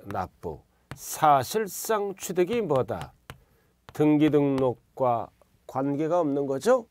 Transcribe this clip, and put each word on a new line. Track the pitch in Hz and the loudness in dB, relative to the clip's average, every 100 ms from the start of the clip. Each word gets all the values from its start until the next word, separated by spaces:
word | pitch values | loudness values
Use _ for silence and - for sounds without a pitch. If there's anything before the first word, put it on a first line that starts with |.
| 101 | -10
납부. | 101 90 - 85 71 - _ _ - | -8 -8 -10 -12 -12 -16 _ _ -14
사실상 | - - 156 143 123 214 208 - - 220 202 190 | -12 2 4 6 2 -4 -4 -6 -4 -2 -2 -8
취득이 | - 180 175 240 | -4 0 0 0
뭐다? | 190 135 113 95 73 - - - _ _ _ _ - | 0 0 0 -6 -10 -16 -20 -20 _ _ _ _ -12
등기 | - 151 151 151 | 0 2 4 4
등록과 | 143 143 135 131 113 _ - 127 117 - _ _ _ - | 4 2 2 0 -2 _ -2 0 0 -4 _ _ _ -10
관계가 | 131 139 143 156 175 | -6 -4 -2 0 0
없는 | 156 139 139 | 0 -2 -2
거죠? | 135 202 254 226 | -2 2 0 0